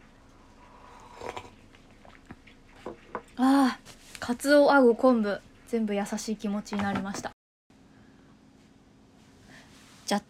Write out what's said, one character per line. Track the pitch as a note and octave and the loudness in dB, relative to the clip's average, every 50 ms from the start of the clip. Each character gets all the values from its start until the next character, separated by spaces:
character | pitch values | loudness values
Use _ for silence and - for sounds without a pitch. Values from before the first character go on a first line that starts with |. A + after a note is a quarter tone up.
| - - - - - - - - - - - - - - - - - - - - - - - - - - - - - - - - - - - - - - - - - - - - - - - - - - - - - - - - - - - - - - - - - - - | -20 -20 -20 -20 -20 -20 -20 -20 -20 -20 -20 -20 -20 -20 -20 -20 -20 -20 -20 -20 -20 -20 -20 -16 -14 -12 -12 -14 -14 -18 -20 -20 -20 -20 -20 -20 -20 -20 -20 -20 -20 -20 -20 -20 -20 -20 -20 -20 -20 -20 -20 -20 -20 -20 -20 -18 -18 -18 -18 -18 -18 -14 -14 -14 -14 -10 -4
あ | - B3 C4+ C4+ C#4 C4+ A#3+ A#3 - | 0 2 2 4 4 2 2 -2 -4
ー、 | - - - - - - - - | -14 -20 -20 -20 -20 -20 -16 -12
カ | - - A#3+ | -8 -8 -6
ツ | A#3+ - C#4 D4 | -4 2 4 6
オ、 | D4 C#4+ - | 6 6 6
ア | C#4+ C#4 | 6 6
ゴ、 | C4 A#3 A3 | 6 4 4
昆 | A3+ - C4 B3 A3+ | 4 4 2 4 2
布、 | G#3 G3+ F#3+ - - - - - - - | 0 -2 -4 -6 -10 -16 -20 -20 -12 -6
全 | A#3+ A3+ A3 | -6 -4 -4
部 | G3+ G3+ | -2 -4
優 | G3+ G3+ | -4 -4
し | - A3 G#3 - A3+ | -6 -8 -8 -8 -8
い | G#3+ | -8
気 | G#3+ - G3+ | -8 -6 -6
持 | G3+ G#3 | -6 -6
ち | G3+ - G#3 | -8 -8 -8
に | G3+ | -6
な | G3+ G3+ | -4 -4
り | G3 G3 | -4 -4
ま | F#3+ G3 G3+ | -6 -8 -10
し | - | -10
た。 | - - - _ _ _ _ _ _ _ _ _ _ _ _ - - _ - _ _ _ - _ _ _ _ _ _ _ _ _ _ _ _ _ _ _ _ _ _ _ _ - - - - - - - - - - - - - - | -10 -12 -14 _ _ _ _ _ _ _ _ _ _ _ _ -20 -20 _ -20 _ _ _ -20 _ _ _ _ _ _ _ _ _ _ _ _ _ _ _ _ _ _ _ _ -20 -20 -20 -20 -20 -20 -20 -20 -20 -20 -20 -20 -14 -6
じ | - G#3 | -4 -4
ゃ | G#3 | -4
あ | - | -4